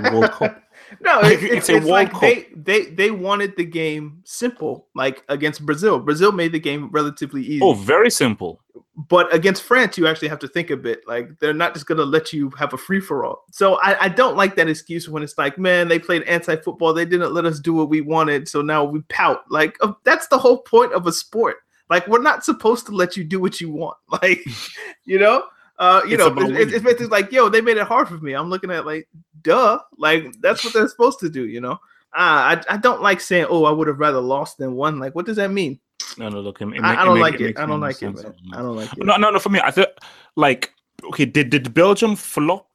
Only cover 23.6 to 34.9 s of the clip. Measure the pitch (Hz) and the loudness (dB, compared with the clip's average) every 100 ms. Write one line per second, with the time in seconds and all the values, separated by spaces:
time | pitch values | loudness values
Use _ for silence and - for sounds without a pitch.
23.6 | 165 151 160 - - 156 185 - - 113 | -10 -8 -10 -12 -8 -2 0 0 -4 -14
24.6 | - - - - - 190 208 262 - _ | -16 -16 -20 -18 -2 2 4 2 -2 _
25.6 | _ - 180 190 196 - 165 135 - - | _ 0 4 4 4 4 4 4 0 2
26.6 | - 226 240 240 233 208 202 262 220 220 | 0 2 2 0 0 -2 0 2 4 4
27.6 | 233 220 202 233 175 170 151 135 170 185 | 2 0 0 0 0 -4 -8 -6 -6 -6
28.6 | 185 165 147 160 - 160 _ 156 156 214 | -6 -8 -6 -10 -12 -20 _ -8 2 4
29.6 | 233 262 - - 151 160 131 - 277 311 | 4 2 -4 -4 0 0 -2 -2 -2 0
30.6 | 226 220 214 - 247 247 165 135 113 117 | 0 0 0 2 0 2 -6 -6 -8 -8
31.6 | 123 165 _ _ _ 156 175 147 131 165 | -8 -10 _ _ _ 0 2 4 4 0
32.6 | - 208 247 - 196 185 - 180 156 170 | -2 -2 0 0 0 0 0 0 2 2
33.6 | 151 156 151 139 151 131 127 139 156 - | 4 2 -2 0 0 0 -2 -4 -4 -8
34.6 | 131 127 151 | -8 -4 -4